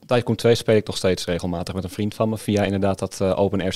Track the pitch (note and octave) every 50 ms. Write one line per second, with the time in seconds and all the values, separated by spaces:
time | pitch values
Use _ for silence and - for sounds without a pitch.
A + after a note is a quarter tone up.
0 | - - B2 A#2+ A2 - A2+ - - A#2 A#2 - - - A2+ G#2+ G2+ - - -
1 | - F#2+ F2+ - - - F2 E2+ - F2+ E2+ E2+ F2+ - F2 F#2 F2 F2+ - -
2 | G#2 G#2 - - A2+ A2 A2 G#2+ - - G#2 G2+ G2+ G2 G2 F#2+ G2 G2 F#2+ -
3 | G2 F#2 - - G2+ F#2+ F2+ - G2+ F#2 G2+ G2 E2+ F#2 -